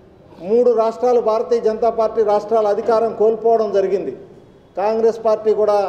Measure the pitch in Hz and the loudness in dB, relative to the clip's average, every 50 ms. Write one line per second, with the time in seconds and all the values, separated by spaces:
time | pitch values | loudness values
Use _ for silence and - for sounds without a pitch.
0 | - - - - - - - - - 190 220 240 247 247 233 220 220 226 220 - | -20 -20 -20 -20 -20 -20 -20 -14 -4 0 0 2 2 2 2 2 0 -2 -2 -2
1 | 240 247 247 240 196 220 214 226 240 - 240 226 185 214 214 214 233 226 208 226 | 0 0 2 2 2 0 -2 -2 -2 -2 -2 0 0 -2 -2 0 0 0 0 0
2 | 220 214 - 226 214 208 208 208 208 208 226 220 214 202 202 202 220 233 226 220 | -2 -2 0 0 0 0 0 0 0 0 0 0 2 0 0 -2 0 0 0 0
3 | 226 220 - - 208 220 226 214 220 226 226 226 220 208 190 196 190 185 190 185 | 0 -2 0 0 0 0 0 0 0 2 2 2 0 0 0 0 0 0 -2 -2
4 | 160 139 117 - - - - - - - - - - _ - 175 196 214 220 220 | -4 -6 -10 -12 -14 -20 -20 -20 -20 -20 -20 -20 -20 _ -6 -4 -2 -2 0 0
5 | 220 226 220 - - 220 214 214 220 220 202 196 214 208 208 208 196 | 0 0 0 0 -2 -2 -2 0 0 0 0 2 2 2 2 2 0